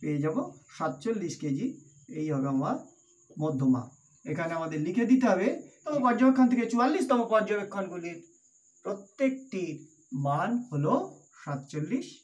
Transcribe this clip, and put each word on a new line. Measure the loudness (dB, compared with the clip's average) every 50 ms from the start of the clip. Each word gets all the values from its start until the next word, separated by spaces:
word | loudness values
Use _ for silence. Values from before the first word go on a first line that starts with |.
পেয়ে | -4 -4 -2 -2 -2
যাব | -2 -2 -2 -4 -6 -10 -16 _ _ -12 -6
সাতচল্লিশ | -6 -6 -6 -4 -4 -4 -4 -2 -4 -6 -6 -6 -4
কেজি। | -4 -2 -2 -2 -4 -6 -8 -18 -20 _ -20 -20 -14 -8 -6
এই | -4 -2 -2
হবে | -2 0 0 0
আমার | 0 0 0 -2 -4 -6 -12 -20 _ _ _ _ _ _ _ -8 -4 -2
মধ্যমা। | -2 0 2 4 4 4 2 0 -8 -16 _ _ _ _ _ _
এখানে | -6 -4 -4 -2 -4 -2 -4
আমাদের | -4 -4 -4 -2 -2 0
লিখে | 2 2 4 6
দিতে | 6 6 6 6
হবে | 4 4 4 0 0 -2 -8 -16 _ _ _
তম | -2 -2 2 2
পর্যবেক্ষণ | 2 4 6 6 6 6 6 6 4
থেকে | 4 2 0 0
চুয়াল্লিশতম | 2 2 2 4 2 0 2 2 2 2 2 4 2
পর্যবেক্ষণগুলির | 2 2 2 -2 -2 -2 -6 -6 -6 -6 -6 -6 -8 -8 -10 -12 -12 -16 -20 _ _ _ _ _ _ _ _ _ _ _
প্রত্যেকটির | -8 -8 -8 -10 -18 _ 0 0 0 0 -2 -10 -10 -8 -6 -6 -6 -8 -10 -12 -18 _ _ _ _ -6 -4 -2
মান | 0 0 0 0 0 -2 -4 -4 -4
হলো | -4 -2 0 2 2 0 0 -4 -10 -18 -20 _ _ -16
সাতচল্লিশ | -10 -8 -8 -8 -8 -8 -6 -6 -6 -2 -4 -4 -4 -6 -16 -20